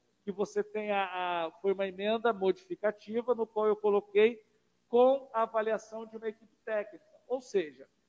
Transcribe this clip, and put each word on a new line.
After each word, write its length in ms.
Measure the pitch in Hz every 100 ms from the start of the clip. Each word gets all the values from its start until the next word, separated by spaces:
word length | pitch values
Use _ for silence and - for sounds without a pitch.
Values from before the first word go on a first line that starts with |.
| _ _
que 80 | 208
você 320 | 190 202 208
tem 260 | 208 214 208
a, 140 | 202 190 180 180 175 165
a, 40 | -
foi 140 | 196
uma 120 | 196 196
emenda 460 | 185 208 226 233
modificativa, 1000 | 202 190 185 - 175 208 208 - 226 233
no 120 | 226 220
qual 200 | 214 214
eu 100 | 208
coloquei 680 | 208 202 202 202 220 233 _ _ _ _ _
com 400 | 240 254 277 269
a 80 | 226
avaliação 640 | 226 226 214 208 - 220 220
de 100 | 220
uma 100 | 220
equipe 300 | 220 220 _
técnica. 400 | - 214 208 165 _ _ _
Ou 120 | 254
seja, 480 | - 196 151 131 135 _